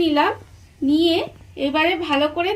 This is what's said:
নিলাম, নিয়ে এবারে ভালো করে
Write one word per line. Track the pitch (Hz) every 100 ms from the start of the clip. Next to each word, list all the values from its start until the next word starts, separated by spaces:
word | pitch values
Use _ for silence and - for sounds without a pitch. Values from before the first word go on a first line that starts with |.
নিলাম, | 330 294 349 523 - - - - 277
নিয়ে | 302 339 330 - - - - 277
এবারে | 294 330 349 320
ভালো | 277 302 320
করে | 359